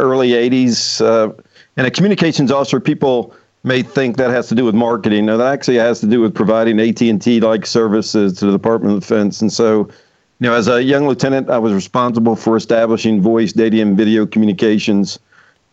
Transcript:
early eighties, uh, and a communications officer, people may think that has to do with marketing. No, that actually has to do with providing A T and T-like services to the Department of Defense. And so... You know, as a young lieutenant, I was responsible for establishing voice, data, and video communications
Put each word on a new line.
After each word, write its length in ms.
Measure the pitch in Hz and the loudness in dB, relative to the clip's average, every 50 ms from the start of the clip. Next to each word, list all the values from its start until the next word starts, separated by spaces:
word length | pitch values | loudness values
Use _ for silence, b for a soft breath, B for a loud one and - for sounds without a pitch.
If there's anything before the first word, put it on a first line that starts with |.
early 320 | 131 131 131 135 131 123 120 | -2 0 2 2 2 2 2
eighties, 640 | 117 120 120 131 131 127 123 113 - - - - - | 2 2 0 2 2 2 0 0 -2 -4 -6 -4 -2
uh, 320 | 110 113 113 113 110 107 - - - b b b b b b - | 0 2 2 2 0 -2 -4 -10 -20 b b b b b b -4
and 80 | 127 | -4
a 60 | 123 | -2
communications 600 | - - 175 208 202 - 170 165 - - 143 113 | 0 0 0 0 2 2 0 0 0 0 0 0
officer, 280 | 139 139 135 - 143 127 | 0 0 0 -2 -2 -2
people 520 | - 151 151 - 147 135 127 120 107 B B B B B B _ - | -2 -2 -2 0 0 0 0 0 -2 B B B B B B _ -4
may 200 | 127 127 127 120 | -2 -2 -2 -2
think 340 | - - 143 135 123 104 127 | -2 -2 -2 -2 0 0 0
that 140 | 131 120 | 0 0
has 160 | 123 123 117 - | 0 -2 -2 -2
to 60 | 120 | -2
do 100 | 117 131 | 0 0
with 80 | 113 101 | 2 2
marketing. 540 | 113 120 117 120 110 95 110 104 107 107 107 | 2 2 0 -2 -2 -2 -2 0 0 0 0
No, 100 | 110 113 | 0 0
that 160 | 123 131 139 | 0 0 -2
actually 240 | 139 - - 127 117 | -2 -2 0 0 2
has 220 | 110 120 117 - | 2 0 0 0
to 80 | - 104 | 0 0
do 140 | 120 123 | 2 2
with 120 | 113 107 - | 2 0 0
providing 460 | - 110 95 110 113 113 117 110 107 | 0 0 0 2 2 2 2 2 2
A 120 | 110 117 | 0 0
T 160 | 104 - 123 117 | 0 0 0 0
and 140 | 110 92 | 0 0
T-like 460 | - 123 120 113 107 110 110 107 87 - | 0 0 2 2 2 2 0 -2 -4 -2
services 640 | - 120 113 107 101 113 104 - - 107 101 98 90 - | -2 0 0 2 0 -2 -2 -2 -2 0 0 0 -2 -2
to 80 | 104 101 | -2 0
the 40 | |
Department 440 | 98 98 - 113 113 110 - 101 104 | 0 0 0 0 0 0 0 -2 -2
of 60 | 98 | -2
Defense. 420 | 87 - 113 107 104 98 90 - 110 | -2 -2 -2 0 0 -2 -2 -2 -4
And 100 | 101 - | -4 0
so... 340 | - 117 110 110 107 101 b b b b b b b b b _ _ | 0 0 2 2 0 -2 b b b b b b b b b _ _
You 60 | 123 120 | -2 0
know, 60 | 117 | 0
as 160 | 120 104 107 | 0 2 2
a 120 | 123 120 | 0 2
young 240 | 131 131 143 143 147 | 2 2 0 2 2
lieutenant, 440 | 143 127 123 - 135 135 135 127 - | 0 0 0 0 0 0 -2 -2 -2
I 80 | 131 117 | -2 0
was 160 | 110 113 101 | 0 0 -2
responsible 600 | 98 92 - - 127 123 123 113 117 113 - 113 - | -2 -4 -4 -2 -2 -2 0 0 0 0 0 0 0
for 180 | - 113 110 | 0 0 0
establishing 640 | 110 - - 120 113 117 113 113 107 - 113 110 101 | 0 0 0 0 0 2 0 0 0 0 0 0 2
voice, 300 | 92 113 113 113 113 92 | 2 2 2 2 0 0
data, 300 | 80 113 113 110 107 113 | 0 0 0 2 2 2
and 160 | 110 104 98 98 | 2 2 2 2
video 280 | 110 107 110 110 107 | 2 2 2 0 0
communications 920 | - - 110 110 104 98 87 117 110 104 104 - - 104 101 98 90 - - b b b b b b b b b _ | 0 0 0 0 0 0 0 0 0 0 0 0 0 0 0 -2 -4 -6 -14 b b b b b b b b b _